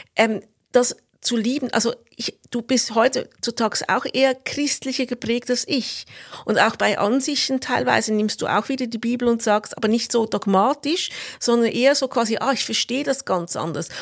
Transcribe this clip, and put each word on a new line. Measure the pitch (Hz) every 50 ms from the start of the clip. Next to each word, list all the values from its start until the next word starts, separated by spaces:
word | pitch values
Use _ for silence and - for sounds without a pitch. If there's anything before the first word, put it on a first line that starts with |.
| - - _
ähm, | - 220 226 220 - - _ _ _ _ _
das | - 247 247 240 - - _ _ _ _ -
zu | - 240 233
lieben. | 208 233 262 294 262 240 -
Also | 240 214 233 - - _ _ -
ich, | - 233 - - _ _ -
du | - 240
bist | 226 - 262 240 - - 220
heutzutage | 233 226 269 262 - - - _ _ - - 226 - 233 214 - - - -
auch | 190 220 - - -
eher | 254 262 269 254
christlicher | 262 - - - - 294 277 - - - 262 254 - 262
geprägt | 254 247 240 - 214 233 247 240 -
als | 247 247 -
ich. | - - 269 220 - - - - - - - - - - - -
Und | - 214 -
auch | - 220 220
bei | - 208 208 202 -
Ansichten | - 202 233 277 262 - 294 254 - - 269 262
teilweise | 262 - 254 - 254 247 240 226 226 - 214
nimmst | 208 214 214 - - -
du |
auch | - 131 196 214 -
wieder | 269 262 254
die | 233 233 220
Bibel | 226 233 240 247 254
und | 240 233 226 -
sagst, | 226 208 214 214 - -
aber | - - 214
nicht | 220 233 226 - -
so | 240 220
dogmatisch, | 220 - 202 - 202 196 190 202 247 294 294 - 277 320 370 - - - - - - - -
sondern | - - 233 233 233 226 -
eher | - 240 269 285
so | 277 277 254
quasi, | - 247 233 220 226
ah, | - - 247 269
ich | 226 -
verstehe | - 220 - - - 233 269 285
das | 285 269 - -
ganz | - 202 180 170 170 -
anders. | - - 170 170 - 180 - - -